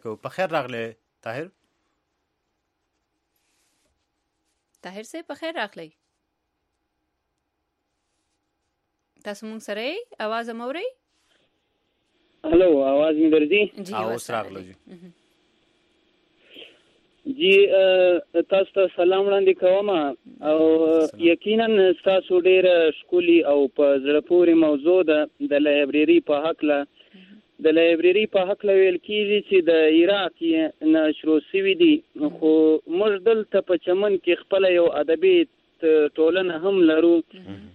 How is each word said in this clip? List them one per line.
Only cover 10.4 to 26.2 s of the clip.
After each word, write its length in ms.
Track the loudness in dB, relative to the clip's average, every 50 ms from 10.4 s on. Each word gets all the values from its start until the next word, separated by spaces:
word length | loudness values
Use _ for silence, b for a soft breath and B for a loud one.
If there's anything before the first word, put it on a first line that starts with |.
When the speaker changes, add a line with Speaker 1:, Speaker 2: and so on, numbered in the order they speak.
| -10 -12 -14 -12
Speaker 2:
مو 140 | -12 -12
اورئ؟ 160 | -12 -10 -12 -12 -14 _ _ _ _ _ _ _ _ _ _ _ _ _ _ _ _ _ _ _ _ _ _ _ _ _ _ _ _ _ -6
Speaker 3:
هلو، 280 | 0 2 4 4 4 2 2 0 0 0
اواز 200 | 0 0 0 0
مې 120 | 0 0 2 2
درځي؟ 260 | 2 0 0 0 -2 -2 -4 -6 -16 -16
Speaker 2:
جی، 80 | -10 -8
Speaker 1:
او 80 | -8
Speaker 2:
اوس 100 | -6 -6
Speaker 1:
اوس 220 | -8 -10 -10 -8 -8 -8
راغله، 180 | -8 -10 -14 -18
Speaker 2:
راغلی. 140 | -18 -18
Speaker 1:
جی. 100 | -20 _ _ -20 -20
Speaker 2:
مهم. 260 | -20 -20 -20 _ _ _ _ _ _ _ _ _ _ _ _ _ _ _ _ _ _ _ _ _ _ _ _ _ B B B B B B B B B B B B B _ _ _ _ _ -14 -8 -2
Speaker 3:
جی، 160 | 0 2 4 4 4 4 4 2
اه، 640 | 2 2 2 2 2 2 0 -2 -4 _ -4 -4 -2 0
تاسو 200 | -2 -2 -2 -2 _
ته 80 | -2 -2 -2 -2
سلام 260 | -2 0 0 0 0 0 0
وړاندې 260 | 0 0 2 0 0 2
کوم. 260 | 0 0 0 0 -2 -2 -4 -4 -4 -4 -8 -10 _ -20 -20 -10 -4 -2
او، 100 | 0 2 2 2 2 2 2 2 2 0
Speaker 1:
السلام. 260 | 0 -2 -4 -2 0 0
Speaker 3:
یقیناً 400 | 0 0 -2 -2 -2 -2 0 0 2 2 2 2 0 0
ستاسو 380 | -2 0 0 0 0 0 -2 0
ډېره 340 | 2 4 2 4 4 2 2 2 2 0 -2 -4
ښکلې 400 | -10 _ -2 -2 2 4 2 2 4 2
او 140 | 0 0 0 -2 0 0
په 200 | 0 2 2 0 -2
زړه 160 | -2 -2 -2 -2 0
پورې 260 | 2 2 4 4 4 2 2
موضوع 360 | 0 0 -2 0 0 2 2 2 2
ده 80 | 2 0 -2 -4 _ _ -6 -2
د 120 | -2 0 2
لایبرري 520 | 2 2 0 0 0 0 0 2 4 2 2